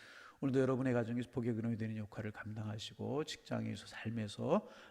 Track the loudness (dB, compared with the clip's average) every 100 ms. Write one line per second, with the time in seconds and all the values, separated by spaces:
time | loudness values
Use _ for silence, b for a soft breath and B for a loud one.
0 | B B B B 2 6 6 4 4 4
1 | 2 0 -2 0 2 2 2 0 0 -2
2 | -6 -6 -6 -6 -6 -6 -4 -4 -8 -6
3 | -2 0 -2 -6 -2 -2 0 -4 -8 -8
4 | -4 -2 -2 -2 4 4 B B B